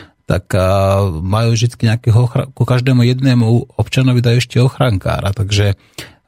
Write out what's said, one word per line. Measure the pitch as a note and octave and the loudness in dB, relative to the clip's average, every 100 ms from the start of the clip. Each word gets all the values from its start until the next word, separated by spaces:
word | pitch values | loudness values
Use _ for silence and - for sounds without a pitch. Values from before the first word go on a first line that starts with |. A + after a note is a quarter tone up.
| - _ - | -18 _ -4
tak, | F#2 - | -4 -2
a, | G2 F#2 G2 G2 G2 G2 | 0 0 2 2 0 -2
majú | D#2 F#2 G#2 A#2 A#2 | -4 -4 -2 0 0
vždycky | A#2 - A2+ | -2 0 0
nejakého | A2+ - A2 | 0 2 2
ochra-, | B2 B2+ - | 2 -2 -6
ku | - A#2+ | -4 -2
každému | B2 B2+ B2+ A#2+ | 0 2 2 2
jednému | B2+ C3+ B2 A2+ A#2+ - - | 0 0 2 2 0 -2 -6
občanovi | G#2+ - C3 B2 | -4 0 0 2
dajú | A#2+ A#2+ | 2 0
ešte | - B2 | 0 0
ochrankára. | C3 - C3 F#2+ - - - | 0 0 -2 -2 -4 -4 -4
Takže, | G2+ G2 G2+ G2+ F#2+ _ - - _ | -4 -2 0 0 -2 _ -20 -20 _